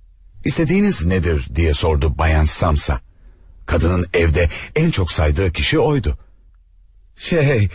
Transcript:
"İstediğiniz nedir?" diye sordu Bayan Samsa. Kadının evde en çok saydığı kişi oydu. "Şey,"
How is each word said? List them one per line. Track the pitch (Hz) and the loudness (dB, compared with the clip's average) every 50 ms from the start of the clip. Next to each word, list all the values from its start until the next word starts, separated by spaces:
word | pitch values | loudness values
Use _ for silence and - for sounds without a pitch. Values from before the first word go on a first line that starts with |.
| - - - - - - - - - | -20 -20 -20 -20 -20 -20 -14 -8 -6
"İstediğiniz | - 143 - 165 139 175 196 208 202 180 - 82 | -4 -2 0 0 2 2 2 2 0 0 0 -2
nedir?" | 85 92 92 78 87 80 73 67 - - | 0 0 0 0 0 0 -2 -4 -4 -2
diye | - 82 80 73 | 0 0 2 0
sordu | - - 82 78 71 69 - 62 - | 0 0 0 0 2 0 0 0 0
Bayan | 80 80 80 78 76 | 0 2 2 2 2
Samsa. | 76 - - - 85 78 71 - - 69 62 - - - - - - - - - - - - - | 2 0 0 0 0 0 0 0 -2 -4 -4 -6 -12 -20 -20 -20 -20 -20 -20 -20 -20 -20 -16 -6
Kadının | - - - - 87 90 90 87 - - | -4 -2 0 0 0 0 0 -2 -2 0
evde | 87 85 82 71 87 85 - - - - - - | 2 2 2 2 2 2 0 -2 -6 -10 -6 -2
en | 147 160 170 | 0 0 0
çok | - - 92 80 | 0 0 -2 -2
saydığı | - - 78 76 73 76 98 90 80 | -2 0 0 0 2 0 0 -2 -2
kişi | - - - - 160 | -2 -2 0 0 2
oydu. | 120 151 147 139 - - - - - - - - - - - - _ _ _ - - - _ - - - - - | 2 2 0 0 -2 -2 -4 -6 -8 -18 -20 -20 -20 -20 -20 -20 _ _ _ -20 -20 -20 _ -20 -20 -20 -18 -14
"Şey," | - - 175 165 143 139 139 113 101 95 - | -8 -4 0 0 2 2 2 2 0 0 -2